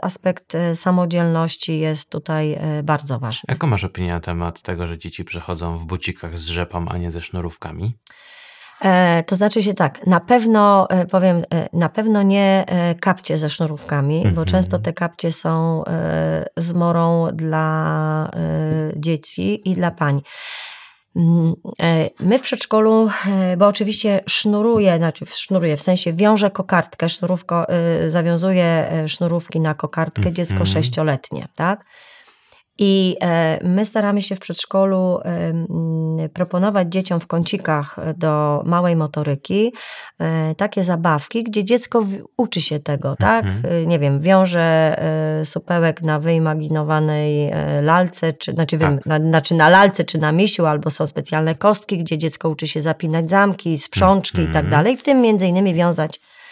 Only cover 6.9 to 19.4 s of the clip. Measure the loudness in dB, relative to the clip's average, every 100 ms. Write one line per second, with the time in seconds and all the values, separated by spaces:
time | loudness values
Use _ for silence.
6.9 | -6 -6 -8 -8 -8 -8 -10 -14 -8 -8
7.9 | -8 -14 -20 -20 -20 -20 -20 -20 -4 2
8.9 | 4 4 2 2 0 2 2 0 0 -2
9.9 | 0 2 2 4 4 4 4 6 6 4
10.9 | 2 2 2 4 2 0 -2 -2 0 0
11.9 | 0 2 4 4 4 4 4 2 0 0
12.9 | 0 0 -2 -2 -2 -2 -2 -4 -4 -4
13.9 | -2 0 0 0 0 2 2 2 -2 -4
14.9 | -4 -6 -4 -6 -4 -2 0 0 -2 -2
15.9 | -4 -2 -2 -2 -2 -4 -6 -4 0 0
16.9 | 2 2 2 0 -2 -2 -2 0 0 -2
17.9 | -2 -2 -2 -4 -4 -4 -2 -2 -2 -4
18.9 | -4 -4 -4 -6 -6